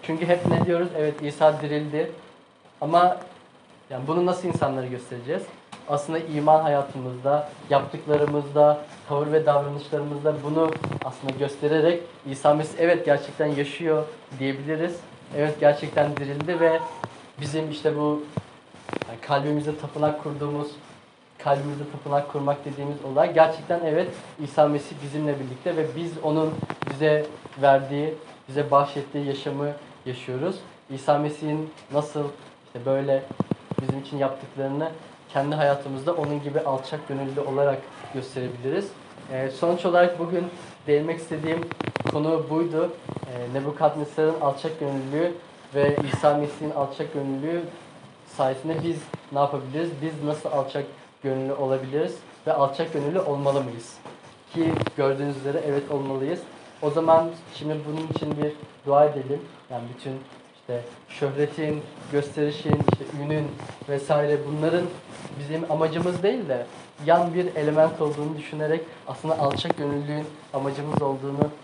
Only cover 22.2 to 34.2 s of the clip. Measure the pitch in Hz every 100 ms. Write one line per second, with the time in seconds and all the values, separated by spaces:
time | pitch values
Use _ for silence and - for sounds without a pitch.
22.2 | 143 147 139 143 147 139 143 143 139 135
23.2 | 170 151 160 160 - 170 165 156 185 -
24.2 | - - 147 - 151 147 - 147 143 147
25.2 | 151 139 131 127 180 160 156 147 170 160
26.2 | 156 156 156 151 - - - 139 151 151
27.2 | 151 - - - 139 139 135 143 156 156
28.2 | - - - 135 139 139 143 147 139 143
29.2 | 143 139 147 139 147 147 - - 127 123
30.2 | - 127 160 190 - - - 135 143 151
31.2 | 151 151 156 151 156 - - 143 147 151
32.2 | 143 143 - - - 120 123 135 139 135
33.2 | 131 - - - - - 131 135 139 143